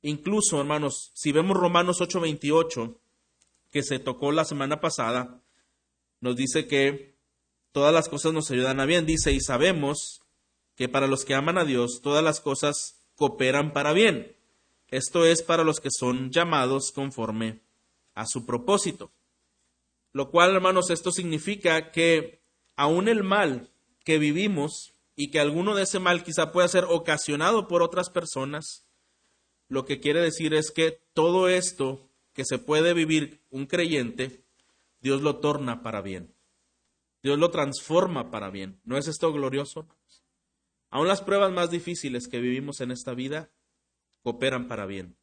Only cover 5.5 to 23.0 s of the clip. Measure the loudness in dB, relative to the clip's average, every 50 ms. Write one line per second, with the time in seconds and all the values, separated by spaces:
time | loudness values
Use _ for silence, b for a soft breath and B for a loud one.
5.5 | _ _ _ _ _ _ _ _ _ _ _ _ _ _ -4 -4 -2 -2 -2 -2
6.5 | -2 -2 -2 0 0 2 2 2 0 -4 -12 _ _ _ _ _ _ _ _ _
7.5 | _ _ _ _ _ 2 4 4 4 4 2 0 -8 -2 -2 -2 -2 -2 -4 -2
8.5 | -2 0 0 0 0 0 0 2 2 2 2 0 0 0 2 0 0 0 0 -2
9.5 | 0 2 2 2 2 2 -2 -2 -4 -4 -8 -12 -14 -18 _ _ _ _ _ _
10.5 | _ _ _ _ _ _ -4 0 0 0 2 2 0 -2 0 -2 -2 0 0 0
11.5 | 0 0 0 2 2 0 0 -2 -4 -6 -2 0 2 4 2 2 0 0 -2 -4
12.5 | -2 0 -2 -2 -2 -4 -8 -10 -14 _ _ _ _ _ 0 0 0 0 0 2
13.5 | 2 2 0 0 -2 0 0 2 4 6 6 4 4 0 -6 -12 -20 _ _ _
14.5 | _ _ _ _ _ _ _ _ -6 -6 -6 -2 2 4 6 6 6 4 2 0
15.5 | 2 4 4 2 2 0 -4 -6 -4 -2 -2 -2 -2 -2 -4 -2 0 0 2 2
16.5 | 2 2 2 2 0 0 -2 -4 -6 -6 -6 -6 -6 -6 -6 -4 -4 -4 -4 -6
17.5 | -6 -10 _ _ _ _ _ _ _ _ _ _ _ -10 -8 -6 -6 -8 -4 -4
18.5 | -4 -2 2 2 2 2 2 -2 -6 -8 -16 -20 _ _ _ _ _ _ _ _
19.5 | _ _ _ _ _ _ _ _ _ _ _ _ _ -6 -6 2 4 6 6 6
20.5 | 6 4 4 4 2 2 2 2 -2 -2 -2 -4 -4 -4 -4 -4 -4 -4 -4 -4
21.5 | -6 0 2 2 2 2 0 -4 -2 2 4 4 4 4 2 -4 -14 _ _ _
22.5 | _ _ _ _ _ 0 2 2 2 2